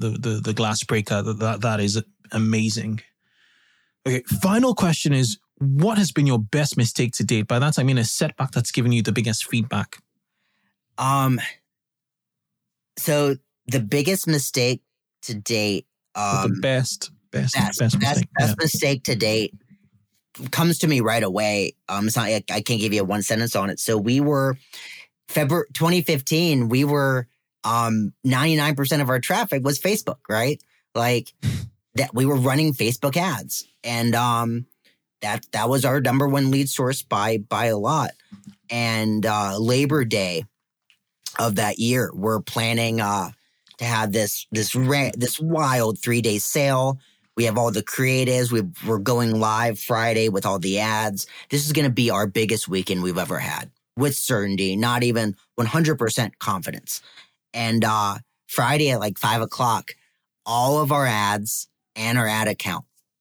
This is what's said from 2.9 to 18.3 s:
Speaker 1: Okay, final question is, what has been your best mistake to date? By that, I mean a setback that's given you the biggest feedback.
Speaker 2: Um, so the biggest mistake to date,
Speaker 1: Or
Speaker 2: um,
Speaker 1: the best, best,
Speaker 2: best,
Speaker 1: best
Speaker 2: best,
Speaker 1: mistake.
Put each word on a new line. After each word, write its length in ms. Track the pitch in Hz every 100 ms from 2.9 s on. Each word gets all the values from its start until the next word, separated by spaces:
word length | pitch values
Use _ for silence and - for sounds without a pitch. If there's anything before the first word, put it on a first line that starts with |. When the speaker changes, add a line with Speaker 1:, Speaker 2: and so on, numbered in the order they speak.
| 110 - _ _ _ _ _ _ _ _ _ 135
Speaker 1:
Okay, 180 | 127 - -
final 340 | 185 220 254 214
question 380 | 180 156 156
is, 240 | 135 123 107 _ -
what 380 | 139 139 196 208
has 140 | 180
been 160 | - 143
your 120 | 120
best 360 | 107 147 147 -
mistake 380 | 113 - 120
to 100 | -
date? 240 | 104 110 104
By 100 | 120
that, 200 | 147 147
I 40 |
mean 140 | 131 131
a 60 |
setback 480 | 127 - 156 - 135
that's 200 | - -
given 200 | - 120
you 100 | 120
the 120 | 107
biggest 320 | 101 110 107 -
feedback. 540 | 120 104 101 - - _ _ _ _ _ _ _ _ _ -
Speaker 2:
Um, 420 | 131 139 135 123 - - _ _ _ _ _ _ _ _ _ _ _ _ _ -
so 380 | - 147 143 135 _ _ -
the 120 | 127
biggest 480 | 104 143 147 190 -
mistake 540 | 151 - - 123 127 _ _ _ _
to 100 | -
date, 520 | 107 101 113 104 98 - _ _ 98
Speaker 1:
Or 60 | 101 98 98
Speaker 2:
um, 100 | 92
Speaker 1:
the 40 |
best, 500 | 135 131 127 - - - _
best, 220 | - 131 135
Speaker 2:
best, 240 | - -
Speaker 1:
best 200 | 113 -
Speaker 2:
best, 20 |
Speaker 1:
mistake. 280 | 113 147 -